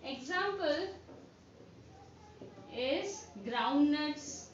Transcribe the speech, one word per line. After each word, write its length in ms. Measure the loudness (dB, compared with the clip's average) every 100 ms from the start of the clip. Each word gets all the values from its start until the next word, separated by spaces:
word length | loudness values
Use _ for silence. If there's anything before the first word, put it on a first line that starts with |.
Example 840 | -6 -8 -2 2 2 2 2 2 0 -6 -14 -18 -20 -20 -20 -20 -20 -20 -20 -20 -20 -20 -20 -18 -16 -16 -12 -4
is 500 | 0 0 0 -6 -12 -10 -4
groundnuts 1000 | 0 4 6 6 6 2 -2 -8 -10 -14